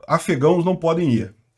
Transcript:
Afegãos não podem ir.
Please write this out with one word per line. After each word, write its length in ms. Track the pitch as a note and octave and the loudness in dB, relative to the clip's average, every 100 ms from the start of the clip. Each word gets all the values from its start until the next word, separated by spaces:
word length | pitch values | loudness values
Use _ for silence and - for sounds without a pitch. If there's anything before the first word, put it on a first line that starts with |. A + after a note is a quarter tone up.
| - | -4
Afegãos 560 | D#3+ - D3 D3 F3+ | -4 -2 0 2 2
não 140 | F3 F3+ | 0 0
podem 340 | E3 E3 E3 | -2 0 0
ir. 240 | A2+ F#2+ - _ | 0 -2 -12 _